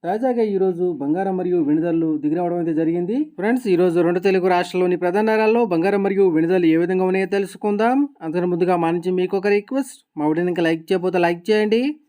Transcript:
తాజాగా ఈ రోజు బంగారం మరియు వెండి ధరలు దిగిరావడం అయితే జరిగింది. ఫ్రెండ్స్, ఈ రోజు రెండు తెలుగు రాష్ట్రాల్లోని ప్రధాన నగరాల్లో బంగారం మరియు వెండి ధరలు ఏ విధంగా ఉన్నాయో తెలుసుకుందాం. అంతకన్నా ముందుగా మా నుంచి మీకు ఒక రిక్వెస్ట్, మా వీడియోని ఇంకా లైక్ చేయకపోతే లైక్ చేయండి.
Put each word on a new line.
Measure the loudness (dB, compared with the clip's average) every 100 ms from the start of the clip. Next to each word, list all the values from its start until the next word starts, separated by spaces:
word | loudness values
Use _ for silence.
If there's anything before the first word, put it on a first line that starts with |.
| -4
తాజాగా | -2 -2 0 0
ఈ | 0
రోజు | 0 0 -2 -2
బంగారం | -2 -2 0 -2
మరియు | 0 0 2
వెండి | 0
ధరలు | 0 0 0 -2
దిగిరావడం | -2 -2 -2 -2
అయితే | -2 -2
జరిగింది. | 0 -2 -2 -2 -4 -4
ఫ్రెండ్స్, | -2 0 0
ఈ | 2
రోజు | 2 2 2
రెండు | 2 0
తెలుగు | 0 2
రాష్ట్రాల్లోని | 0 0 -2 0 0
ప్రధాన | 0 0 0
నగరాల్లో | 2 2 2 0
బంగారం | 0 0 0 0
మరియు | 2 2
వెండి | 2 2
ధరలు | 2 4
ఏ | 2
విధంగా | 2 0 0
ఉన్నాయో | 0 0 -2
తెలుసుకుందాం. | -4 -4 -4 0 2 2 0 -4
అంతకన్నా | -6 -2 -2
ముందుగా | 0 0 2
మా | 0 0
నుంచి | -2 -2
మీకు | -2 -2
ఒక | 2
రిక్వెస్ట్, | 0 0 -4 -6 -10 _ -4
మా | -2
వీడియోని | 0 -2
ఇంకా | 0 0
లైక్ | -2 -2
చేయకపోతే | -2 0 0 0
లైక్ | -2 0
చేయండి. | 0 2 0 -2 -6